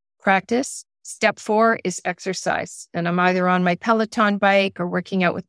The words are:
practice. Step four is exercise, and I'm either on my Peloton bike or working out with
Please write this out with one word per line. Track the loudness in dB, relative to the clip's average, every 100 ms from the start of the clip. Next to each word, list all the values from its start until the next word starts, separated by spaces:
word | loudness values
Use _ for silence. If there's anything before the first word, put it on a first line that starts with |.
| _ _
practice. | 0 2 2 -2 -2 -10 -16 _
Step | -20 -2 0 0
four | 0 2 2 2
is | -4 -6
exercise, | -6 -6 -8 -6 -4 -4 -6 -14 -10 -6
and | -2
I'm | 0
either | 2 2 2
on | 2
my | 2 0
Peloton | 0 0 0 0 0 2
bike | 2 4 0 -4
or | -4
working | -4 -4 0
out | 0
with | -2